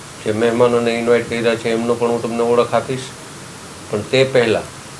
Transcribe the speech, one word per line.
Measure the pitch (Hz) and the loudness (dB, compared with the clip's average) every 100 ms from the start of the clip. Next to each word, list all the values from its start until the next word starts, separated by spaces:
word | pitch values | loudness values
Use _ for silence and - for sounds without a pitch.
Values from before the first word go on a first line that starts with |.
| - - 110 | -16 -6 -4
જે | |
મહેમાનોને | 107 117 117 123 120 117 | 0 2 4 4 4 2
ઇન્વાઇટ | 117 117 120 113 | 0 4 2 2
કર્યા | 117 113 113 | 0 0 0
છે | 117 | 0
એમનો | 113 117 | 0 0
પણ | 117 120 | 0 0
હું | 117 | 0
તમને | 117 117 | -2 -2
ઓળખ | 117 120 113 | 2 2 2
આપીશ, | 117 113 131 - - - - - - - - - | 0 -2 -6 -8 -14 -16 -16 -16 -16 -16 -16 -6
પણ | 104 | -6
તે | 104 131 | 0 2
પહેલાં | 131 131 113 98 87 - - - | 4 4 4 2 -2 -12 -16 -16